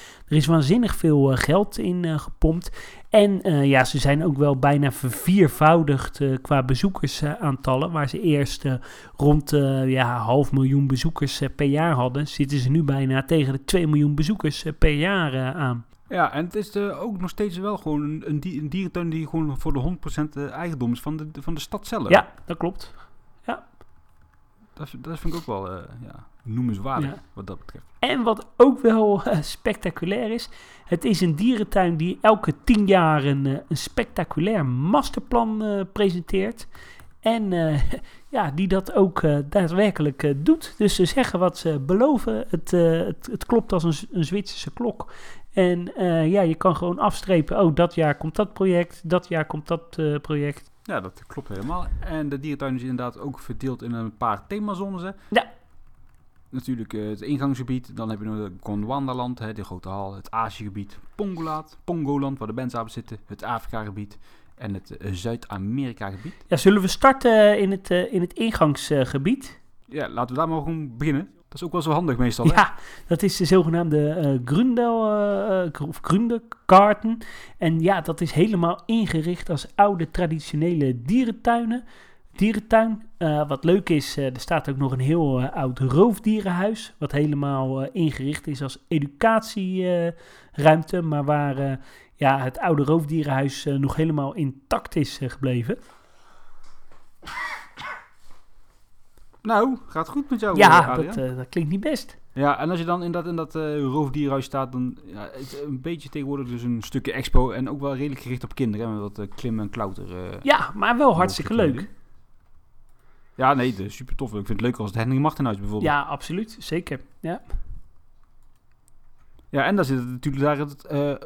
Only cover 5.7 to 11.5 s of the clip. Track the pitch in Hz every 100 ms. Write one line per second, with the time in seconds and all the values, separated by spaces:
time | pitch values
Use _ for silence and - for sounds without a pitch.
5.7 | 170 147 135 - - 139 131 - 143 127
6.7 | 127 196 185 139 - 151 170 147 131 -
7.7 | 131 170 165 139 - 170 147 135 - 143
8.7 | 127 - - - - 143 151 147 147 135
9.7 | 135 131 131 120 120 110 135 135 135 131
10.7 | 139 139 127 160 - 139 - 135